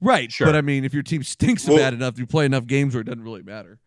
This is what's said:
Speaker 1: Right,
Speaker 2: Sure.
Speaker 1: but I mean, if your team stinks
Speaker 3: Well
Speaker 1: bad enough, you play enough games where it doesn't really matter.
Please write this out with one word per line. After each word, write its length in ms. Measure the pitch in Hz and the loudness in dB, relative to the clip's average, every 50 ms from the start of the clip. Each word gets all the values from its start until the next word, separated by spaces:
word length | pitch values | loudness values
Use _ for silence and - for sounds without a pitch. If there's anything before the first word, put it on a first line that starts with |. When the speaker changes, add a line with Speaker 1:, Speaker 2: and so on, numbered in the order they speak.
Speaker 1:
Right, 300 | 180 220 170 151 123 117 | 2 2 2 2 2 -4
Speaker 2:
Sure. 160 | - - - | -4 2 2
Speaker 1:
but 100 | 160 151 | 4 4
I 40 | 151 | 4
mean, 240 | 143 143 139 135 131 | 2 2 0 0 -2
if 100 | 131 135 | -2 -4
your 80 | 143 135 | -4 -4
team 200 | - 165 147 127 | -4 -6 -6 -6
stinks 440 | - - - - 247 240 - - | -8 -4 -2 0 0 0 0 2
Speaker 3:
Well 100 | - 147 156 | 4 6 6
Speaker 1:
bad 160 | 135 131 120 | 6 4 0
enough, 240 | 117 131 127 113 123 | -2 -4 -4 -4 -6
you 80 | 123 | -8
play 180 | - - 156 147 | -2 0 2 2
enough 220 | 139 135 131 117 | 2 2 0 -2
games 280 | 120 135 139 139 139 123 | 0 0 0 0 0 -2
where 60 | 120 | -4
it 40 | 110 | -6
doesn't 180 | 117 123 113 110 | -6 -10 -12 -12
really 200 | 113 113 92 - | -14 -14 -14 -14
matter. 360 | 98 104 107 92 85 107 _ _ | -16 -16 -16 -16 -18 -20 _ _